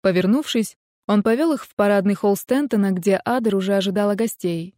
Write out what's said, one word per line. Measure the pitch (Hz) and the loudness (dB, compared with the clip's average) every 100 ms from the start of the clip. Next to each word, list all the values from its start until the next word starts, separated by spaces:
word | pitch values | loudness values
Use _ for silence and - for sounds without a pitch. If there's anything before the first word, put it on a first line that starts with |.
Повернувшись, | 196 180 185 240 302 240 214 - _ _ - | 0 0 2 2 0 -2 -4 -8 _ _ -2
он | 208 | 0
повел | 202 233 330 | 2 2 0
их | 285 - | -2 -6
в | |
парадный | - 208 202 190 | -2 2 2 2
холл | 202 208 | 0 0
Стентона, | 202 - 254 285 220 196 | 0 0 -2 0 0 0
где | 185 175 190 | 0 0 0
Адер | - 254 226 196 | 0 -2 0 -2
уже | 190 202 | 0 0
ожидала | 190 190 208 | 0 -2 -2
гостей. | 202 226 - 180 170 170 | 0 -4 -4 -6 -4 -8